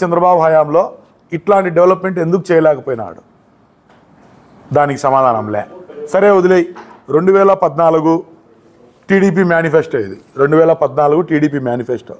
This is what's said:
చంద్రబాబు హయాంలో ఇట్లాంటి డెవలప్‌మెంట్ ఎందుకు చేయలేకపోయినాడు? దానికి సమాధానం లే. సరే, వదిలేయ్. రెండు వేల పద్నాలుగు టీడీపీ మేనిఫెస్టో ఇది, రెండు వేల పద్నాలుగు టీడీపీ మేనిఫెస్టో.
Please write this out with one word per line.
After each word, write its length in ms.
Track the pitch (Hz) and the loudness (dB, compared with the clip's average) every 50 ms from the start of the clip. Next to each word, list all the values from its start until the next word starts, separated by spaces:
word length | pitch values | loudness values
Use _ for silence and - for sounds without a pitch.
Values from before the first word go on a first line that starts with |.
| 190 | -2
చంద్రబాబు 340 | 175 170 170 180 180 180 170 | -2 0 0 2 2 2 2
హయాంలో 540 | 160 160 160 156 151 147 151 175 196 - - - - _ _ _ _ - 175 | 2 2 2 2 2 2 2 0 0 -2 -6 -18 -20 _ _ _ _ -10 -10
ఇట్లాంటి 360 | 156 - 202 202 196 185 180 | -6 -2 0 0 0 0 0
డెవలప్‌మెంట్ 500 | 160 170 180 185 190 185 185 190 175 180 | 2 2 4 2 2 0 -2 -6 -4 -4
ఎందుకు 240 | 165 165 180 180 156 - | -2 -2 -2 -2 0 0
చేయలేకపోయినాడు? 720 | 170 165 160 156 147 131 123 139 123 113 104 87 82 - - _ _ _ _ _ _ _ _ _ _ _ _ _ _ _ _ _ _ _ _ _ _ _ _ _ _ - - - 135 | 0 2 2 2 0 -2 -4 -8 -8 -8 -8 -12 -16 -18 -20 _ _ _ _ _ _ _ _ _ _ _ _ _ _ _ _ _ _ _ _ _ _ _ _ _ _ -20 -10 -4 -2
దానికి 260 | 147 143 143 135 120 | -2 -2 -2 -4 -4
సమాధానం 520 | - 135 135 135 131 123 113 110 104 104 | -2 0 0 2 2 0 0 -2 -4 -6
లే. 140 | 104 104 104 - - - - - - - - - - | -6 -8 -8 -10 -14 -20 -20 -20 -18 -16 -8 -4 -2
సరే, 180 | 190 196 208 | 2 2 4
వదిలేయ్. 340 | 202 185 175 185 185 175 170 180 - - - - - - _ - | 4 4 2 2 2 0 0 -2 -8 -18 -20 -20 -20 -20 _ -2
రెండు 220 | 139 160 180 190 | -2 0 2 2
వేల 220 | 196 196 196 196 190 | 2 4 4 2 2
పద్నాలుగు 720 | 190 180 160 143 160 170 160 160 156 151 165 165 170 - - - _ _ _ _ _ _ _ _ _ _ _ _ _ _ - | 0 -2 -2 0 0 0 2 2 2 0 0 -2 -2 -4 -10 -20 _ _ _ _ _ _ _ _ _ _ _ _ _ _ 0
టీడీపీ 340 | 196 190 196 196 160 190 185 | 0 2 2 2 2 0 0
మేనిఫెస్టో 560 | 175 170 165 165 156 147 160 - - 147 120 | 2 2 0 0 2 0 0 0 -2 -4 -6
ఇది, 220 | 101 95 98 - - _ - | -6 -8 -12 -16 -20 _ -4
రెండు 200 | 135 139 143 156 | -2 0 2 4
వేల 160 | 160 160 160 - | 4 4 4 2
పద్నాలుగు 480 | - 151 135 127 147 147 143 151 170 | 0 -2 -2 0 0 0 2 2 0
టీడీపీ 380 | 175 156 160 147 151 147 143 139 | 0 0 -2 0 0 -2 -2 -4
మేనిఫెస్టో. 560 | 131 120 120 123 117 - 123 107 - - - | -4 -4 -4 -4 -4 -6 -8 -8 -10 -14 -20